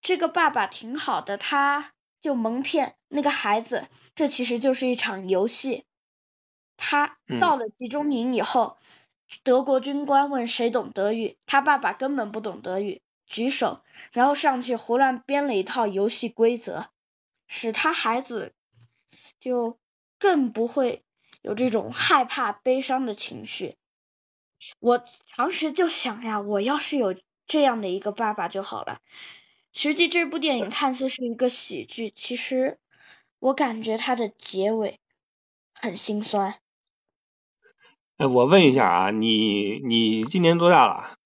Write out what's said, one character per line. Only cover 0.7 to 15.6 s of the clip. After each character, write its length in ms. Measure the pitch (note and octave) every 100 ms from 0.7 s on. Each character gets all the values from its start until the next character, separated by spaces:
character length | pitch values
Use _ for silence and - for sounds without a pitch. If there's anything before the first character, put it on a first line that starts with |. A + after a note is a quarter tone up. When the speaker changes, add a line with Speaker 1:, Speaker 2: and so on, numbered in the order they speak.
| - A3 C#4
Speaker 1:
好 240 | D4 G3
的， 160 | - G3+
他 560 | - C#4+ C#4+ C#4+ D4 _ _ _
就 120 | D#4
蒙 280 | C4 A3 A#3+
骗 320 | C4+ E4 C4+ - _
那 120 | C#4+
个 80 | C#4+
孩 320 | C#4 G#3+ G#3+
子， 280 | A3+ B3 - _ _
这 120 | - D4
其 160 | C#4+
实 160 | A#3+ A#3+
就 140 | C4
是 160 | B3+ C4
一 60 |
场 340 | B3 - F#3+ F#3+
游 180 | F#3+ G#3+
戏。 380 | - C4+ A#3+ - _ _ _ _ _ _ _ _ _
他 400 | - C#4+ D4 - _ B3
到 160 | F4+ C#4+
了 120 | A3
集 180 | - B3
中 240 | C#4 D4
营 240 | C4 A#3+
以 60 | A#3+
后， 380 | G3 B3+ A3+ -
Speaker 2:
嗯。 20 | _ _ _ _ _ -
Speaker 1:
德 180 | - B3+
国 200 | C4+ C4
军 260 | C4 C#4+ C#4+
官 240 | C#4 C#4+
问 160 | C#4 A#3
谁 240 | - A#3+
懂 180 | A#3+ G#3
德 180 | - G3+
语， 240 | A3+ A3 - -
他 140 | C#4
爸 160 | C#4 C#4+
爸 160 | F3+
根 220 | F#3 C4+
本 160 | C#4+ G#3
不 100 | A3
懂 200 | G#3 F3
德 180 | - F#3
语， 240 | G3+ F#3 _ _ _
举 240 | - A#3+
手， 300 | C4+ A3 - _ - -
然 120 | -
后 80 | C4
上 300 | C#4+ D#4 C4
去 140 | A#3+ A#3
胡 200 | - A#3+
乱 220 | C4+ B3
编 260 | - C#4
了 120 | C#4+
一 80 | G#3+